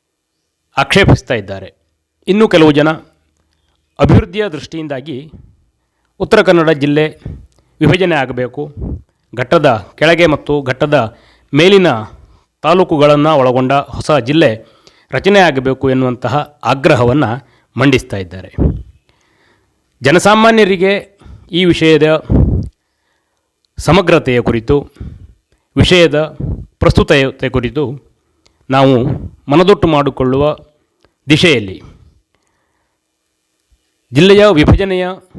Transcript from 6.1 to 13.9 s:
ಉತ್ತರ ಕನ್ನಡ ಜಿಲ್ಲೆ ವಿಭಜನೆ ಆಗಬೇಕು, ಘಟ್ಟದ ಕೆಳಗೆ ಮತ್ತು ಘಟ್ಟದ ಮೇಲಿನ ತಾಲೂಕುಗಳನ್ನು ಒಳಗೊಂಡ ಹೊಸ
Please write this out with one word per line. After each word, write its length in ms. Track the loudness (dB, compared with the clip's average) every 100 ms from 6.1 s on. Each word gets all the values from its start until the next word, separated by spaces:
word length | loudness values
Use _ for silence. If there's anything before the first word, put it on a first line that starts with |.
| -12
ಉತ್ತರ 220 | -6 -2
ಕನ್ನಡ 280 | 0 2 2
ಜಿಲ್ಲೆ 500 | -2 -2 -2 -2 -6 -18 -20 -20 _ _ -4
ವಿಭಜನೆ 360 | 0 0 0 -2
ಆಗಬೇಕು, 580 | -4 -6 -10 -10 -14 -12 -12 -12 _ _ _ -8
ಘಟ್ಟದ 560 | -2 2 2 0 -4 -4
ಕೆಳಗೆ 320 | 0 2 2
ಮತ್ತು 340 | 0 -2 -4
ಘಟ್ಟದ 560 | -4 -4 -2 0 -2 -8 _ _ _
ಮೇಲಿನ 340 | 0 4 4 2 0 -6 -18 -20 _ _ _
ತಾಲೂಕುಗಳನ್ನು 760 | 0 0 0 2 2 2 2 2
ಒಳಗೊಂಡ 380 | 2 0 0
ಹೊಸ 380 | -2 -4